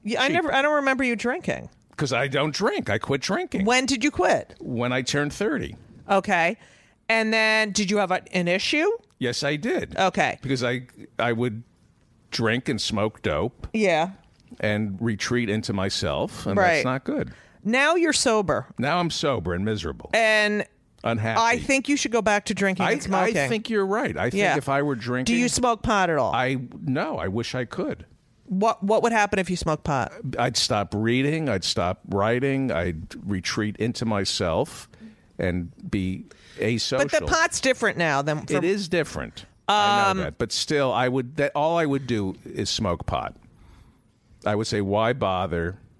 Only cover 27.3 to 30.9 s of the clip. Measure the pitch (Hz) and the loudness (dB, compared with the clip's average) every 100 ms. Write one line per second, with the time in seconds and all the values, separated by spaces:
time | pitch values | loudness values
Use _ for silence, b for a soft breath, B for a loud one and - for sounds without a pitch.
27.3 | 101 113 127 123 - 302 - - - _ | -4 -4 -4 -6 -4 -6 -6 -14 -20 _
28.3 | _ - 190 220 - 196 214 233 226 202 | _ -6 0 0 0 2 2 4 2 2
29.3 | 196 180 180 - 156 - 139 113 170 135 | 2 0 -2 -2 -2 0 -2 -2 -6 -8
30.3 | 123 120 117 - 107 98 | 0 0 0 0 0 0